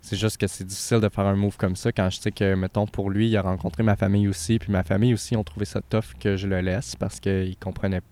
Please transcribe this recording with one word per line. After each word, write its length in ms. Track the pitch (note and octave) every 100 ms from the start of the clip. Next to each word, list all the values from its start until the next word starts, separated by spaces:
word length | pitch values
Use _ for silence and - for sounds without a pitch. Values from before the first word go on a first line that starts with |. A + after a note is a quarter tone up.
C'est 160 | - F#2+
juste 180 | G#2+ -
que 120 | G2
c'est 180 | - F#2+
difficile 340 | G2 - A#2
de 80 | G#2+
faire 180 | - G2
un 100 | G2
move 180 | G2+ -
comme 220 | G2 F#2
ça 160 | A#2
quand 160 | - F#2+
je 100 | -
sais 120 | A2
que, 200 | - G2 F#2+
mettons, 300 | F#2 - G#2
pour 240 | - G2
lui, 180 | G2 A2+
il 80 | G#2+
a 40 |
rencontré 400 | F#2 F#2 F#2 -
ma 140 | A2+ G2+
famille 320 | F#2+ G2+ G2+
aussi, 320 | F#2+ - A2+
puis 140 | -
ma 100 | F#2+
famille 300 | - G2 A#2+
aussi 240 | A2+ - A2+
ont 60 | G#2
trouvé 200 | - G#2
ça 140 | G#2
tough 340 | - A2 - -
que 160 | G#2 G2
je 120 | G2
le 120 | F#2
laisse 380 | F#2 G#2 - -
parce 240 | F#2+ -
qu'ils 340 | G2 F#2+ F#2 F#2
comprenaient 440 | G2 F#2 G2 F#2+ -